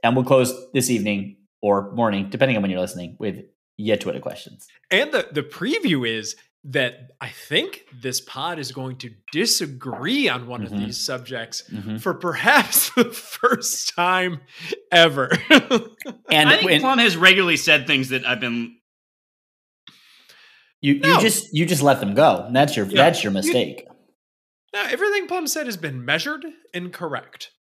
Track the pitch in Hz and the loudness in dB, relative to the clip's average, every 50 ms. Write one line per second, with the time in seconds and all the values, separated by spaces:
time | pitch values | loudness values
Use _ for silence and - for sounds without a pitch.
0 | - 117 120 131 123 - 139 131 127 123 - - - - - 139 117 131 123 113 | 2 2 2 2 2 4 4 4 4 2 -2 -8 -12 -4 -2 -2 0 2 0 0
1 | 101 104 104 98 98 101 - _ _ _ _ _ - 104 101 98 98 98 - 113 | 0 -2 -2 -4 -4 -8 -12 _ _ _ _ _ 0 2 2 2 0 -4 -2 0
2 | 117 113 101 98 98 98 - 107 135 135 123 107 98 98 92 90 90 90 - 90 | 0 0 0 0 -4 -4 -2 0 0 2 2 0 0 -2 -2 -2 -4 -4 -6 -10
3 | 87 85 85 - 107 104 90 - - - _ _ _ _ _ - 104 107 107 101 | -12 -14 -12 -8 -6 -6 -6 -8 -12 -20 _ _ _ _ _ -8 -2 0 0 0
4 | - 95 - - - - - - - - - - - _ _ _ _ _ - 196 | 0 -6 -8 -6 -8 -10 -12 -12 -18 -20 -20 -20 -20 _ _ _ _ _ 0 0
5 | 277 294 311 247 - - 160 151 131 - - - 170 233 320 440 392 254 170 139 | 0 2 0 -2 -2 -2 -4 -6 -6 -6 -8 -8 -4 -2 -2 -2 0 0 0 0
6 | 123 117 113 110 107 107 - _ _ _ _ _ _ 139 131 143 131 123 120 - | 0 -2 -4 -4 -6 -8 -12 _ _ _ _ _ _ -6 -4 -2 -2 -2 -4 -10
7 | 123 - _ _ - 120 - - - - 143 180 302 392 - - _ _ - 123 | -20 -20 _ _ -16 -16 -14 -16 -14 -4 -2 -2 -2 -2 -10 -16 _ _ -20 -10
8 | 110 131 123 - - - - 131 139 170 175 160 143 120 127 143 131 131 127 127 | -10 -6 -6 -6 -8 -10 -12 -10 -8 -8 -8 -8 -10 -12 -10 -10 -10 -10 -12 -12
9 | - 127 110 _ _ - - 151 208 226 - - 180 151 135 123 - 135 117 - | -16 -18 -18 _ _ -8 -4 -4 0 0 0 -2 -2 -6 -10 -12 -12 -12 -10 -8
10 | 127 160 254 285 277 190 123 123 120 120 123 120 107 - 107 101 101 104 - - | -6 -4 -2 0 0 0 -2 -2 -6 -10 -10 -10 -10 -8 -6 -6 -6 -6 -6 -8
11 | - - 131 127 123 123 131 120 113 113 - - - - - 107 101 107 107 110 | -6 -6 -8 -8 -10 -10 -10 -10 -10 -10 -12 -14 -14 -12 -12 -12 -10 -8 -10 -6
12 | 113 - - 143 - 175 156 - - 214 277 285 202 - - - - - - - | -4 -4 -6 -4 -4 -6 -4 -2 2 4 4 4 4 4 0 0 0 0 2 2
13 | 233 - - - - - - - - 247 240 - - - - - - - - - | 0 0 0 -14 -16 -16 -12 -2 0 0 0 0 -2 -6 -6 -4 -6 -6 -4 -2
14 | 175 180 185 185 180 180 175 139 - _ - - 165 170 - - - _ - 170 | 0 0 2 0 0 -2 -4 -8 -14 _ -20 -18 -12 -12 -12 -12 -8 _ 6 6
15 | 165 165 143 139 131 127 160 170 - - 311 269 - - 269 226 226 - - _ | 6 6 6 0 0 0 0 -2 4 6 6 6 6 4 0 0 -2 -4 -18 _
16 | - - - - _ - - - 302 254 285 415 440 370 330 - - 262 269 247 | -16 -16 -16 -18 _ 0 4 4 6 6 6 4 6 4 2 4 4 2 2 4
17 | 233 226 180 165 175 185 185 196 190 175 160 139 - - 156 147 127 156 151 135 | 4 2 2 6 6 6 6 6 4 2 2 0 4 4 2 2 4 0 0 0
18 | 131 127 131 127 - 127 123 117 120 123 117 120 117 117 - _ _ _ _ _ | 0 -2 -4 -4 -2 -2 -4 -2 -2 -4 -4 -4 -6 -10 -12 _ _ _ _ _
19 | _ _ _ _ _ _ _ _ _ _ _ _ _ _ _ _ _ - _ _ | _ _ _ _ _ _ _ _ _ _ _ _ _ _ _ _ _ -20 _ _
20 | _ _ _ _ _ _ - _ - - _ _ _ _ _ _ - 139 143 139 | _ _ _ _ _ _ -20 _ -20 -20 _ _ _ _ _ _ 0 0 2 2
21 | - 554 523 - 202 226 - - - - - 147 170 165 180 147 139 143 135 - | 4 4 6 6 6 4 2 0 -4 -4 0 0 2 2 2 2 4 4 4 4
22 | - 101 101 110 151 151 101 90 - 107 120 131 147 143 - 120 104 95 98 98 | 2 -2 2 4 6 6 4 2 -2 -2 2 2 2 2 2 -2 -4 0 4 6
23 | 135 165 170 - - 107 98 98 95 - - 123 107 76 - - - - - _ | 6 6 4 2 -2 -2 -2 0 0 0 0 0 0 -2 -6 -14 -18 -20 -20 _
24 | _ _ _ _ _ _ _ _ _ _ _ _ _ _ - 403 403 - - - | _ _ _ _ _ _ _ _ _ _ _ _ _ _ -6 -6 -4 -4 -2 -2
25 | 392 415 403 415 370 285 349 370 330 285 - 320 302 247 220 175 160 156 131 127 | 0 0 0 -2 -4 -4 -6 -4 -4 -4 -4 -6 -6 -8 -8 -8 -8 -8 -8 -8
26 | 120 127 147 165 160 285 302 311 294 330 285 _ _ _ _ 175 175 180 175 - | -2 -2 -2 -2 0 -4 -8 -10 -12 -18 -20 _ _ _ _ -12 -12 -12 -12 -10
27 | 180 160 139 123 - - - - - - _ _ | -10 -8 -8 -8 -10 -12 -20 -20 -20 -20 _ _